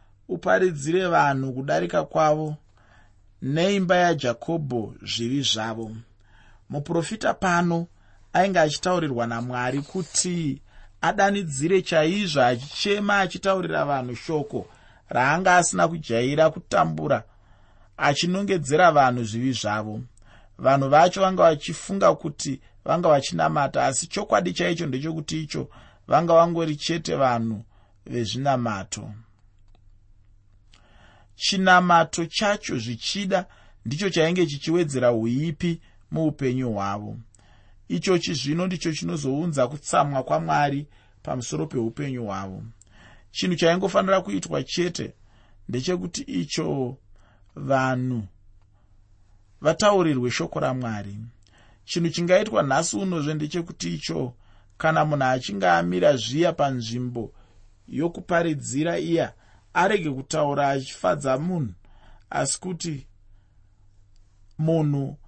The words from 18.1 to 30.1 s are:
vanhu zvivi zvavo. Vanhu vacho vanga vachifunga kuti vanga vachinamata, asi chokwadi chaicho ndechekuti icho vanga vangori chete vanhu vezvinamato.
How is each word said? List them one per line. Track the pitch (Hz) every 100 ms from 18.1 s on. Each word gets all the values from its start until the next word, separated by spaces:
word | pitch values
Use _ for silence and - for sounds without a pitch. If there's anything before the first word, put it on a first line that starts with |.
| 143 175 185 202 185 131 156 175
vanhu | 147 131 123
zvivi | 110 113 131
zvavo. | 113 104 107 107 107 123 - - - - -
Vanhu | 131 139 135
vacho | 147 180 196
vanga | 185 185
vachifunga | 165 156 - 160 - 196 185 151
kuti | 160 - 143 131 - _ -
vanga | 170 175
vachinamata, | 143 - 170 156 151 135 135 131
asi | 131 170
chokwadi | 196 208 104 180
chaicho | - 175 170 156
ndechekuti | 131 160 160 151 160
icho | 156 151 - - - _ -
vanga | 139 170
vangori | 165 170 165 160 147
chete | - 165 160 147
vanhu | 131 117 113 104 - _ _ _ -
vezvinamato. | 123 110 120 139 127 117 101 95 104 107 107 - _ _ _ - - - - _